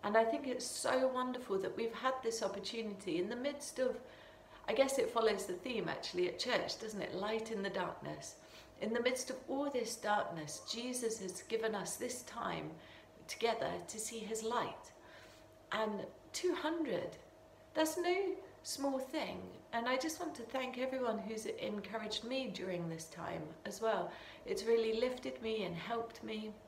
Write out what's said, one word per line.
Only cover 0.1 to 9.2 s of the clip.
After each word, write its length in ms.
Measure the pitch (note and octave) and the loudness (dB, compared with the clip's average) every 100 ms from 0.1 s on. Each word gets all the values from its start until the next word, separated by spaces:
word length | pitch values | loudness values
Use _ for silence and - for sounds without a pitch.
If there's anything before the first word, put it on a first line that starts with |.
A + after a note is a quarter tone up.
| A3 | 8
I 80 | |
think 240 | A3+ - C4+ | 8 4 0
it's 160 | B3 - | -2 -2
so 420 | - A#3+ B3+ C4 | 0 4 6 6
wonderful 500 | B3+ B3+ B3 - F#3+ | 4 0 -2 0 0
that 180 | F#3+ - | 0 0
we've 180 | A3+ | -2
had 200 | G#3+ B3+ C4 | 2 0 2
this 220 | A3+ A3+ | 0 0
opportunity 720 | G3 G3 F#3+ A#3 G#3+ G3 - E3 | 0 -2 -4 -2 -4 -4 0 2
in 120 | F#3 | 2
the 60 | A#3+ | 0
midst 440 | C4+ C#4+ - - | -2 -2 -6 0
of, 180 | B3+ - - - - - - - - | 0 0 -6 -16 -18 -20 -20 -14 0
I 60 | |
guess 260 | G#3+ C4+ C4+ | 6 6 6
it 100 | A3 | 4
follows 360 | A#3 A3 G3+ F#3+ | 6 4 4 0
the 80 | |
theme 360 | F3 C4 A#3 E3+ | -4 -2 0 0
actually 400 | D3 - F3+ F3+ | -2 -2 2 2
at 100 | E3 | 2
church, 400 | B3 A3+ - - | 2 2 2 -4
doesn't 220 | A3 G#3 | -4 -4
it? 140 | - F3+ | -2 -2
Light 360 | G#3 A3 A3 | 0 0 0
in 120 | A3 | -2
the 60 | G3 | 0
darkness. 640 | F#3+ F3 - C#3+ D3+ - - - - - - | 0 -2 -4 -6 -6 -8 -12 -18 -18 -18 -4
In 140 | G#3+ | 0
the 80 | A#3 | 4
midst 300 | A#3+ B3+ | 4 2